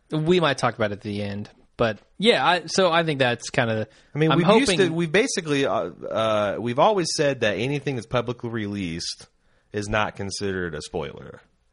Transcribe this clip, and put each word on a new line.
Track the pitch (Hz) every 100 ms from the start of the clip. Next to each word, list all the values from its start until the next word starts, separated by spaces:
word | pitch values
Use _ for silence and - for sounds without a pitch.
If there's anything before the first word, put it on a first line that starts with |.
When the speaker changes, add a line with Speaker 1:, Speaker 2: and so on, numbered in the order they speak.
| _
Speaker 1:
we | 156 156 180
might | 156 135
talk | 123 113
about | 104
it | 101
at |
the | 107 101
end, | 101 101 104 _ _ -
but | 117 101 _ -
yeah, | 214 170 147
I, | 180 160
so | - 185
I | 165
think | 160 139
that's | 123 120 -
kinda, | - 117 110 107 _ _
Speaker 2:
I | 147
mean, | 156
Speaker 1:
I'm | 143
Speaker 2:
we've | 180
Speaker 1:
hoping | 226
Speaker 2:
used | 269 196
to, | 175
we've | 165 170
basically, | 180 269 - 160 143 131
uh, | 101 87
uh, | 57 62 104 110 107 101 80
we've | 117 120
always | 190 202 160 -
said | 143 131
that | 110 92
anything | 131 143 143 127
that's | -
publicly | 120 117 123 117
released | 113 101 101 87 82 - - - _ _ _ _
is | 107 104
not | 107 98
considered | - 98 - 101 92 87 76
a |
spoiler. | - 85 71 - 67 - _ _ _